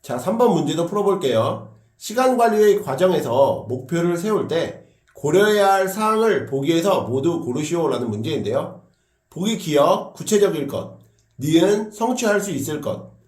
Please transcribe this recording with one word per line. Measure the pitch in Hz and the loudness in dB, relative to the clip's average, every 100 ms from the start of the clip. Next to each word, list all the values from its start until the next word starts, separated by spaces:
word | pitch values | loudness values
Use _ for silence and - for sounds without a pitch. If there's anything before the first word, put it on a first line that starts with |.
자, | - 123 | -8 -6
삼 | 180 - | -4 2
번 | 240 | 2
문제도 | 165 143 160 170 | 2 0 -2 -2
풀어볼게요. | 208 196 190 135 110 131 180 - - _ _ | 0 0 0 0 0 0 -4 -12 -20 _ _
시간 | - 220 262 247 | -6 0 2 4
관리의 | 233 214 214 196 | 2 4 4 4
과정에서 | - 139 185 160 123 123 131 95 - | -2 0 2 2 0 2 2 2 -6
목표를 | 123 - 170 175 170 | -8 -4 -2 0 -2
세울 | 208 202 131 | -2 -2 -2
때 | 165 - - _ _ _ | -2 -4 -8 _ _ _
고려해야 | - 143 180 214 208 196 | -6 0 2 4 4 4
할 | 196 190 | 2 0
사항을 | 190 214 220 220 156 113 | -2 0 2 2 0 -2
보기에서 | 135 139 165 190 180 | -4 0 2 2 0
모두 | - 127 151 165 | 0 -2 0 -2
고르시오라는 | 123 127 - 170 151 120 120 | -4 -6 -4 -2 0 -2 -4
문제인데요. | 107 113 139 98 131 180 - _ _ _ _ _ | -4 -4 -4 -2 -4 -4 -14 _ _ _ _ _
보기 | 156 202 226 | -6 -4 -4
기억, | 165 143 156 208 - | 0 4 4 2 -4
구체적일 | - - 208 196 160 139 | -12 0 2 2 0 -6
것, | 98 - - _ _ _ - | -8 -10 -16 _ _ _ -8
니은 | 143 165 190 208 220 | 2 4 4 2 -2
성취할 | - 233 247 226 202 | -4 -4 -2 0 0
수 | 202 | -2
있을 | 160 - 151 | -6 -6 -6
것 | - 90 - - | -6 -8 -12 -20